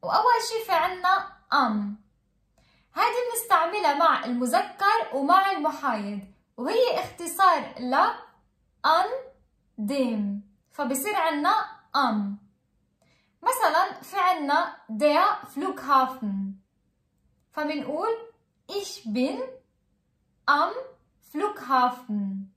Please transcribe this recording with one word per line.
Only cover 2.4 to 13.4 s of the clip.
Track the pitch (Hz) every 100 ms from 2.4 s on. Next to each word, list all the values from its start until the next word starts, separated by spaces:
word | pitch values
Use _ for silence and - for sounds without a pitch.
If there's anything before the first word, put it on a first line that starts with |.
| _ _ _ _ _ -
هيدي | 453 466 480
بنستعملها | 466 - 359 339 415 339
مع | 285 330 262 233
المذكر | 240 247 320 - - 392 453 -
ومع | 262 285 370 392
المحايد، | 370 294 277 285 220 202 208 - _ _ -
وهي | 247 453 494 -
اختصار | - - 339 - 381 320 208 -
ل | 247 277 392 - - _ _ _ _ _ -
أن | 330 392 523 - _ _ _ _ -
ديم، | 208 277 247 220 202 202 - _ _
فبصير | - 277 269 392 415
عنا | 330 294 320 440 381 - _ 269
أم. | 262 214 202 202 _ _ _ _ _ _ _ _ _ _